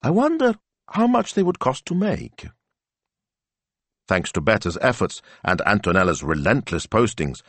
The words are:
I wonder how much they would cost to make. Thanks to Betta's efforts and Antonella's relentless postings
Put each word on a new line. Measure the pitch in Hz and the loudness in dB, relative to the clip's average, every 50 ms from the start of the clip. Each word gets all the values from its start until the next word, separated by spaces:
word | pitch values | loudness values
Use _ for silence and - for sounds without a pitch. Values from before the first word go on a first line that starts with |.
I | - 131 | 0 2
wonder | 165 208 262 302 330 320 262 240 220 - _ _ _ _ _ - | 2 2 2 2 2 2 2 0 0 -2 _ _ _ _ _ -8
how | - 190 226 | 0 2 2
much | 240 247 240 208 - - | 4 4 2 0 0 0
they | - | 0
would | 190 175 180 - | 2 2 2 0
cost | - 135 135 - _ | 0 -2 -2 -2 _
to | - 170 | -4 -2
make. | 180 196 214 143 80 120 117 _ - - - _ _ _ _ _ _ _ _ _ _ _ _ _ _ _ _ _ _ _ _ _ _ _ _ _ _ _ _ _ _ _ - | 0 0 0 -2 -4 -6 -12 _ -18 -20 -20 _ _ _ _ _ _ _ _ _ _ _ _ _ _ _ _ _ _ _ _ _ _ _ _ _ _ _ _ _ _ _ -2
Thanks | 95 92 85 - | -2 -2 -2 -2
to | - - | -4 -2
Betta's | 76 71 110 107 - 87 82 - | 2 2 2 2 0 -4 -4 0
efforts | - 131 123 - 95 87 - - _ - - - | 0 0 0 0 -4 -4 -4 -10 _ -20 -20 -8
and | - - 92 90 - | -2 -2 -2 0 2
Antonella's | - 104 104 - 90 87 95 92 90 82 73 | 0 0 2 2 2 2 4 4 2 0 -2
relentless | - 71 78 76 71 90 117 139 - - - 78 - | -2 -4 -2 0 2 0 0 0 -2 -4 -6 -6 -6
postings | - - 110 120 107 - - 80 71 64 - _ | -2 0 0 0 0 0 -4 -6 -6 -6 -10 _